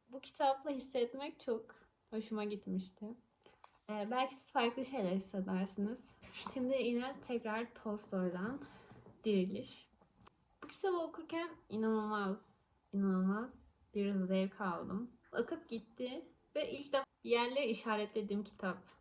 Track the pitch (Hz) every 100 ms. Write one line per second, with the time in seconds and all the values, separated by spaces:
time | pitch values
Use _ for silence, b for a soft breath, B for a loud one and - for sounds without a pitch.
0 | - 262 - - 277 269 311 269 254 254
1 | 240 269 302 - - 220 - - - _
2 | - 220 214 214 208 202 190 185 185 -
3 | 208 240 _ _ B B B B - 214
4 | 208 254 262 - - 233 233 262 254 269
5 | 180 190 - 196 190 185 196 - 202 254
6 | - - - - - 262 254 269 233 240
7 | 262 285 - 233 226 220 240 - 214 208
8 | - 190 180 175 214 285 B B B B
9 | - - 220 196 185 196 - - - _
10 | _ - - _ _ - 294 - 392 349
11 | 320 330 311 330 339 - - 214 220 220
12 | 214 208 196 202 - - _ _ _ 196
13 | 196 185 190 208 254 - - - _ 208
14 | 202 190 180 190 190 - 190 170 135 196
15 | 240 - - 226 233 320 - 226 - -
16 | 247 294 - - _ 294 - 277 277 269
17 | 277 _ 226 233 240 262 233 233 233 214
18 | 208 220 202 202 202 - 190 180 - -